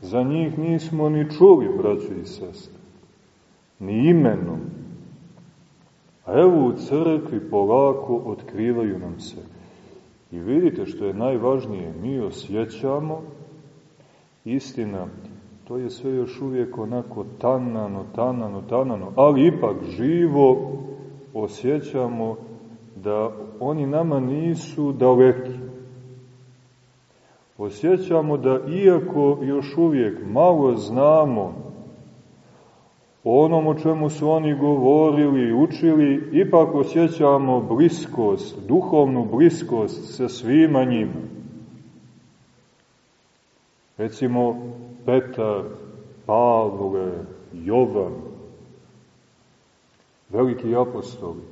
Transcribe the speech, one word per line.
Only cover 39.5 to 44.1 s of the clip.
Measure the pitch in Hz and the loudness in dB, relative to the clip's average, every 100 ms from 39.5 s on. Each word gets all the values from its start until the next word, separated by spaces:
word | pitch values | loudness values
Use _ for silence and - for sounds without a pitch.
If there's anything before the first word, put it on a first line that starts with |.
| 165 - 117 104 - - - | 4 -4 -2 -2 -6 -14 -6
sa | 123 | -6
svima | - 113 143 160 139 | -6 2 4 6 4
njima. | 127 120 107 80 - - - - - - - - - _ _ _ _ _ _ _ _ _ _ _ _ _ _ _ _ _ _ _ | 2 0 -2 -6 -12 -16 -18 -20 -20 -20 -20 -20 -20 _ _ _ _ _ _ _ _ _ _ _ _ _ _ _ _ _ _ _
Recimo, | 107 | -8